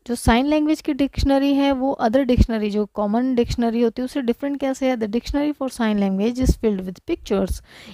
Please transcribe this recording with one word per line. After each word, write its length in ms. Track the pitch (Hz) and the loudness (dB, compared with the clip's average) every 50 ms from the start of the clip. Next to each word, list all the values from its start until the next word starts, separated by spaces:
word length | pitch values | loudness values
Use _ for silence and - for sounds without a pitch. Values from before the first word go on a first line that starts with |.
| _ | _
जो 80 | - 240 | -8 -8
साइन 320 | - - 247 226 240 269 | -2 2 4 4 4 4
लैंग्वेज 340 | 294 302 311 302 302 311 - | 2 2 2 2 0 0 -2
की 120 | - - 294 | -2 -4 -2
डिक्शनरी 640 | 254 277 262 - - - 277 277 269 277 277 277 | 0 -2 -2 0 0 0 2 2 2 2 2 2
है 180 | 277 277 277 277 | 2 2 2 2
वो 260 | 254 262 269 277 - - | 0 0 -2 -2 0 0
other 220 | 226 220 269 277 | 2 2 2 2
dictionary, 440 | 240 254 - - - 226 220 208 214 | 4 4 4 4 2 2 -2 -2 -2
जो 160 | 202 208 208 | 0 -2 -2
कॉमन 480 | 202 - - 214 208 208 240 254 262 262 | -2 -4 -4 -2 0 0 0 0 0 2
डिक्शनरी 480 | 233 240 - - - 233 233 220 233 240 | 0 0 0 0 -2 0 0 2 2 0
होती 200 | 226 - - 254 | 0 0 -2 -6
है, 20 | |
उससे 180 | 247 - 294 254 | -6 -4 -4 -2
डिफरेंट 380 | 233 233 - - 285 285 269 | -2 -2 -2 -4 -4 -4 -4
कैसे 300 | 277 269 262 - 277 254 | -4 -4 -4 -2 0 -2
है? 60 | 254 | 0
The 120 | 226 226 202 | 0 -2 -2
dictionary 500 | 208 240 - - - 277 294 302 294 - | -4 -4 -4 -2 -2 -2 -2 -2 -2 -4
for 140 | 269 254 - | -6 -8 -4
sign 260 | - 233 220 214 202 | -2 -2 0 0 2
language 460 | 202 196 190 190 202 233 247 254 254 | 0 0 0 0 0 -2 0 0 2
is 140 | 247 - - - | 2 2 2 0
filled 260 | 220 208 185 185 185 | -2 -2 -2 -4 -8
with 160 | 180 - _ - | -10 -12 _ -6
pictures। 540 | 339 - - - 214 196 190 185 - - - - - - - - | -6 -6 -4 -4 -2 -2 0 -2 -4 -8 -8 -16 -20 -20 -20 -20